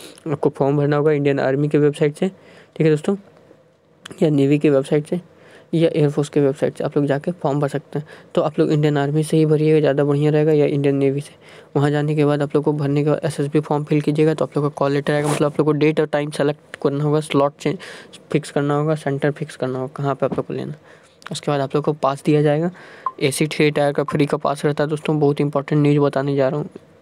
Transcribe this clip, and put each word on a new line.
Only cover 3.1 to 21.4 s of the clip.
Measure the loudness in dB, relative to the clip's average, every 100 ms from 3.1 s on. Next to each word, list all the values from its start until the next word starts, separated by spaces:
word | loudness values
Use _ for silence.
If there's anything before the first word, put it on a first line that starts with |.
| -4 -6 -20 -20 -20 _ _ _ _ -20 -2
या | 2
नेवी | 2 2 2
के | 2
वेबसाइट | 2 2 -2 -2
से | -6 -8 -20 -20 -20 -6
या | 0 0 2
एयरफोर्स | 0 0 -2
के | 0
वेबसाइट | 0 0 -2 -2
से |
आप | -4 -2
लोग | 0
जाके | -2 -4
फॉर्म | -4 -2 -2
भर | -2
सकते | -4 -8 -8
हैं। | -10 -14 -6 -2
तो |
आप | -2 0
लोग | 0
इंडियन | 2 2 2
आर्मी | 0 0
से | 0 2
ही | 2
भरिएगा, | 2 4 4
ज़्यादा | 4 2
बढ़िया | 2 2 2
रहेगा, | 2 4
या | 4 2
इंडियन | 2 0 2
नेवी | 0 0
से। | -6 -14 -20 -20 -6 0
वहाँ | 0
जाने | 0 0 0
के | 2
बाद | 2
आप | 0 0
लोग |
को | 0
भरने | 0 0 0
के | 0
बाद | 0
एसएसबी | -2 -4 -2 -2
फॉर्म | 0 -2
फिल | 0 0
कीजिएगा | 0 2 2
तो | 2 -2
आप | -2
लोग | -4
का |
कॉल | -2 -2
लेटर | 0 0
आएगा, | 0 0
मतलब | 0 0
आप | 0
लोग | 0
को |
डेट | 2 2 2
और | 0
टाइम | -2 -4
सेलेक्ट | -2 -2 -2 -10 -6
करना | -4 -2
होगा, | 0 0
स्लॉट | 0 0 0 0
चेंज | -4 -6 -8 -18 -20 -20 -6
फिक्स | -4 -2
करना | -2 0
होगा, | 0 0 -2
सेंटर | -4 -2 -2
फिक्स | -4 -8 -6
करना | -6 -4
होगा, | -8 -6
कहाँ | -4 -2
पे | -2
आप | -4
लोग | -6
को |
लेना। | -8 -10 -12 -18 -20 _ _ -14
उसके | -8